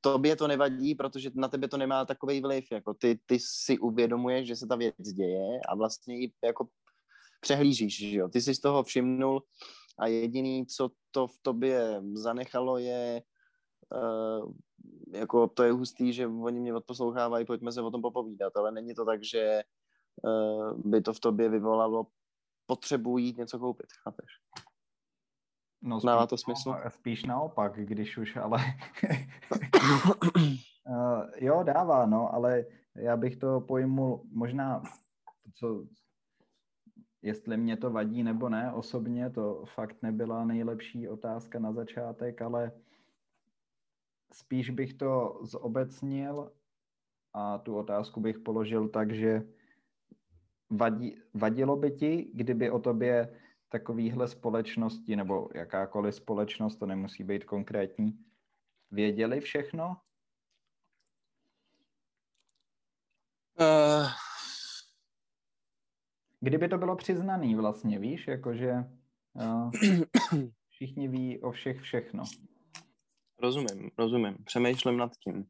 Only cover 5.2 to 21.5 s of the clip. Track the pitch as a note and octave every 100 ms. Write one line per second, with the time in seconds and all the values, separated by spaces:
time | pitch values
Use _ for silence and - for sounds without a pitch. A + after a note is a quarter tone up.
5.2 | F#2 F#2 F#2+ B2+ - G2 A2 - - B2
6.2 | B2 _ A#2 A#2 A#2+ _ _ _ _ -
7.2 | - _ - C#3+ C#3+ B2 G#2+ G2+ G#2 G2+
8.2 | F2+ B2 A#2+ C3 C#3+ C#3+ C3+ C3 B2+ B2+
9.2 | C3+ C3+ - _ - - - - A2+ A2+
10.2 | A#2 B2 C3 C3 B2+ - B2+ _ _ C#3
11.2 | B2+ - - A#2+ C3 B2+ A2+ G#2+ G2 G#2+
12.2 | A2+ A#2+ B2+ B2 B2+ B2+ B2 B2 A#2+ A#2
13.2 | - _ _ _ _ _ _ A#2 A#2 A2
14.2 | A2 A2 - - _ _ - - - G2
15.2 | G#2 A#2+ A#2 - A#2+ B2 B2+ - B2 A#2+
16.2 | A#2+ A2+ A#2 A#2+ A#2+ A#2 A#2 B2+ A#2+ B2
17.2 | A#2+ A#2 A#2 A#2 A#2 A#2+ A2+ A#2+ A#2+ A#2
18.2 | A2+ G2 G2 G2+ G#2+ A2 A#2 A#2 A2+ A2
19.2 | G#2 A#2 G#2+ G#2+ G#2 _ _ _ _ -
20.2 | - A2 G#2+ G#2+ G#2+ A2+ G#2 A2 G2+ A2
21.2 | A#2+ G#2+ A2+